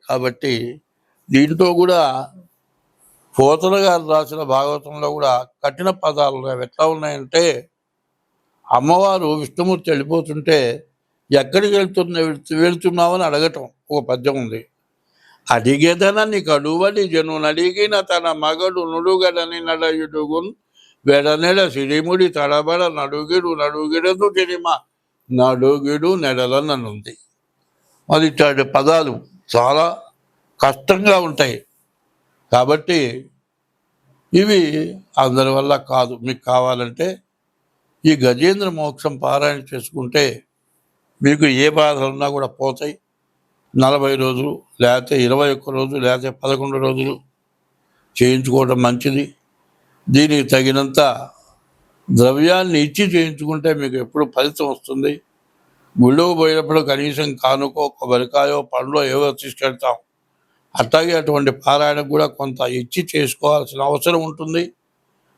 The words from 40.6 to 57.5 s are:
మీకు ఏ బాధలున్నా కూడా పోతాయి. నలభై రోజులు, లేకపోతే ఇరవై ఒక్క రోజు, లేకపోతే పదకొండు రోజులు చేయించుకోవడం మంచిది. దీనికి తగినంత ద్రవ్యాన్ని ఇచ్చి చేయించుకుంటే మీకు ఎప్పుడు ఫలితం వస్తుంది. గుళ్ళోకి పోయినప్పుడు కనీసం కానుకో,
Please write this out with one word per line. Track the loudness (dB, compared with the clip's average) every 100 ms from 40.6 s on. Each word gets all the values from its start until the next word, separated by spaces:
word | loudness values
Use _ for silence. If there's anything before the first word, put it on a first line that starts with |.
| _ _ _ _ _ _
మీకు | 0 2 2 4
ఏ | 2
బాధలున్నా | 4 2 2 -4 -4 -4
కూడా | -4 -6 -4
పోతాయి. | -6 -4 -10 -10 _ _ _ _ _ _ _
నలభై | 2 2 2 0 0
రోజులు, | -2 -2 -6 -8 -14 0
లేకపోతే | 2 2 0 0
ఇరవై | 2 2 2
ఒక్క | -2 -6
రోజు, | -4 -4 -2
లేకపోతే | 0 0 -4
పదకొండు | -2 0 0 -2 -2
రోజులు | -2 -2 -4 -6 _ _ _ _ _ _ _ _ _ 0
చేయించుకోవడం | 2 2 2 0 2 2
మంచిది. | 0 0 -2 -4 -6 _ _ _ _ _ _ _ 2
దీనికి | 4 4 2 2
తగినంత | 2 2 0 0 2 2 0 -10 _ _ _ _ _ _ _ 0
ద్రవ్యాన్ని | 4 4 4 2 2 2 0
ఇచ్చి | 0 0 0
చేయించుకుంటే | 0 0 -4 -6 -4 -2
మీకు | -2 -4 -6
ఎప్పుడు | -6 -4 -2
ఫలితం | -2 -2 -2 -6
వస్తుంది. | -6 -8 -4 -4 -6 _ _ _ _ _ _ _ 2
గుళ్ళోకి | 4 6 2 2
పోయినప్పుడు | 2 0 2 0
కనీసం | 0 -2 -2 -4 -6
కానుకో, | -2 0